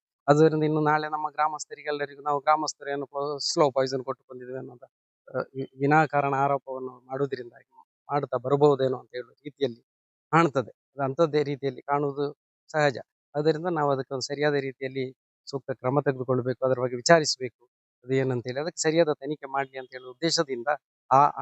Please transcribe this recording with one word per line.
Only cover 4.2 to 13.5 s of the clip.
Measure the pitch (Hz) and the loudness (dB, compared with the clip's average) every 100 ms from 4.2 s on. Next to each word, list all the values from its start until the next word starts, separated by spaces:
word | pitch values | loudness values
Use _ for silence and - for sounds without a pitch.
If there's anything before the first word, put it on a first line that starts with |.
ಕೊಂದಿದ್ದೇವೆ | - 127 123 127 | -10 -16 -12 -10
ಅನ್ನೋದು, | 131 123 131 _ _ _ - | -12 -16 -20 _ _ _ -10
ಆ, | 131 - | -8 -8
ವಿ-, | 131 131 131 | -8 -12 -2
ವಿನಾಕಾರಣ | 139 156 151 143 139 | 2 4 4 0 0
ಆರೋಪವನ್ನು | 135 139 139 - 131 127 123 127 | 0 0 -2 -4 -10 -10 -14 -10
ಮಾಡುವುದರಿಂದಾಗಿ | 135 139 127 120 117 _ _ _ _ - | -4 -4 -4 -10 -16 _ _ _ _ -4
ಮಾಡ್ತಾ | 143 139 127 | -4 -2 -2
ಬರ್ಬೋದೇನೋ | 123 139 147 135 131 127 | 2 6 6 6 2 0
ಅಂತ | 127 | -6
ಹೇಳುವ | 123 120 _ | -12 -12 _
ರೀತಿಯಲ್ಲಿ | 147 - 135 117 _ _ _ _ - | -14 -4 -4 -4 _ _ _ _ 0
ಕಾಣ್ತದೆ. | 160 165 131 113 | 4 4 2 -4
ಅದು | - _ 135 | -8 _ -6
ಅಂಥದ್ದೇ | 135 135 165 147 | -4 2 2 2
ರೀತಿಯಲ್ಲಿ | 143 139 139 127 | 0 -2 -6 -6
ಕಾಣುವುದು | - 143 143 139 143 147 _ _ _ | -2 -2 0 -2 -6 -6 _ _ _
ಸಹಜ. | 156 147 113 - _ _ | 2 2 2 -10 _ _
ಆದ್ದರಿಂದ | 147 151 | 0 2